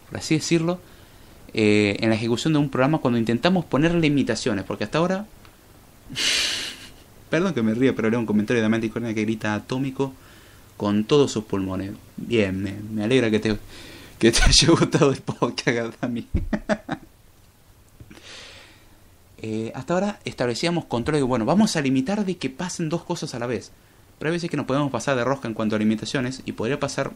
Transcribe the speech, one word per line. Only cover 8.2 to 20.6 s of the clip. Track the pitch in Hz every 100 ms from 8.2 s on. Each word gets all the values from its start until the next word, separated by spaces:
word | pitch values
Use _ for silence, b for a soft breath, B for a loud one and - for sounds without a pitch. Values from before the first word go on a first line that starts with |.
un | 110
comentario | 104 104 120
de | 107
Amanda | 113 113
Corona | 113 117
que | 110
grita | 107 113 107
atómico | 104 104 131 135 131 135 131 B B B B B -
con | 104 104
todos | 107 147 127
sus | 113
pulmones. | 104 101 95 92 98 107 - -
Bien, | - 117 98 95
me, | 98
me | 101 104 110
alegra | 107 131 117
que | 107
te, | 110 104 - B B B B B
que | 113
te | -
<laughs> |
haya | - - 147
gustado | 170 170 143 143
el | 131
podcast, | - - 123 - - 117 117 -
Dami. | - 117 -
<laughs> | - - 208 - 208 - - - - - - - _ _ - - - - - B B B B B B B B B - - -
Eh, | 110 110 113
hasta | - 131
ahora | 175 202 202
establecíamos | - - 123 113